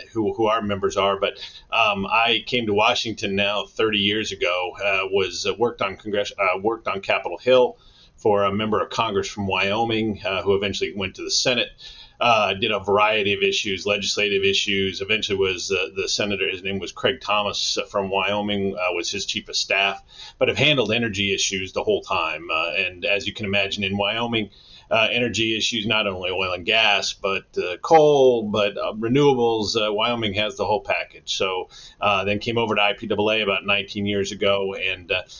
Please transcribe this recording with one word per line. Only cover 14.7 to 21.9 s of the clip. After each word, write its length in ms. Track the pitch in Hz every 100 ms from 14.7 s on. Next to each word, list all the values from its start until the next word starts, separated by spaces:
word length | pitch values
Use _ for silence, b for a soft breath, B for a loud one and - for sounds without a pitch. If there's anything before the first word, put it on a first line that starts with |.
| 98 95 92
Eventually 360 | 98 107 101 98
was, 360 | 95 90 -
uh, 160 | 95 90 95
the 120 | 92
senator, 400 | - 104 98 87
his 140 | 92
name 160 | 95 98
was 140 | 87
Craig 280 | - 117 98
Thomas, 560 | - 104 101 92 - 104
uh, 80 | 98
from 240 | 101 98
Wyoming, 680 | 95 95 104 104 101 98 90
uh, 160 | 90
was 180 | 87 87
his 160 | 78 -
chief 220 | 104 -
of 80 | -
staff, 440 | - 98 98 95 B B B -
but 80 | 120
have 100 | 104
handled 360 | 143 143 104
energy 420 | 117 117 104 98
issues 380 | 95 - 95 92
the 100 | -
whole 180 | 110